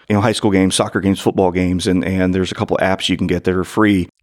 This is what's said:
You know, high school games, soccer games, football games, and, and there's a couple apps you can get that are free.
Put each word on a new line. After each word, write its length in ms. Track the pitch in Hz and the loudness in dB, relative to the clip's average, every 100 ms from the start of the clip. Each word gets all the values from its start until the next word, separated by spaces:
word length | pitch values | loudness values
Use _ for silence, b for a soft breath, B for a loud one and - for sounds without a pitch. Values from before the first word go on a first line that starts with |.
| b | b
You 60 | 104 | 0
know, 40 | |
high 120 | 113 | 2
school 180 | 104 110 | 0 2
games, 240 | 95 95 | 2 2
soccer 260 | - 101 - | 0 -2 0
games, 200 | 95 98 | 0 0
football 320 | 117 98 92 | 0 0 0
games, 340 | 87 90 90 90 | 0 -2 -2 0
and, 180 | 90 | 0
and 300 | 82 95 92 | 0 0 0
there's 180 | 92 90 | 0 -2
a 20 | |
couple 220 | - 104 - | -4 -4 0
apps 300 | 92 95 92 | 0 0 -2
you 80 | 90 | -2
can 100 | 87 | -2
get 180 | 90 | -2
that 100 | - | 0
are 100 | 92 | -2
free. 440 | 87 - 107 98 85 _ | -2 0 2 2 -2 _